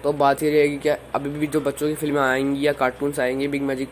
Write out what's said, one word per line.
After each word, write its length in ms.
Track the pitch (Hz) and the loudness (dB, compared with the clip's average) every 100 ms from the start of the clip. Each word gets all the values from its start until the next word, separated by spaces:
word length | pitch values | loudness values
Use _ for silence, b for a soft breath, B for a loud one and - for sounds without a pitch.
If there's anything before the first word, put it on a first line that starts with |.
तो 80 | 143 | -2
बात 280 | 147 143 139 | 2 2 4
ये 60 | 151 | 2
रहेगी 280 | 151 147 143 | 4 4 2
कि 120 | 147 | 0
अभी 400 | 147 - 123 143 | -2 -2 -6 -4
भी 180 | 147 151 | -4 -2
जो 120 | 151 | 0
बच्चों 260 | 139 139 151 | -2 -2 -4
की 80 | 151 | -2
फिल्में 260 | 151 143 | -2 2
आएंगी 440 | 131 131 139 139 147 | 2 2 0 0 0
या 40 | |
cartoons 460 | 143 127 127 143 143 | 2 -2 0 -4 -2
आएंगे 280 | 127 131 143 | -2 -2 -2
बिग 140 | 143 | -2
Magic 280 | 139 135 135 | -2 -4 -4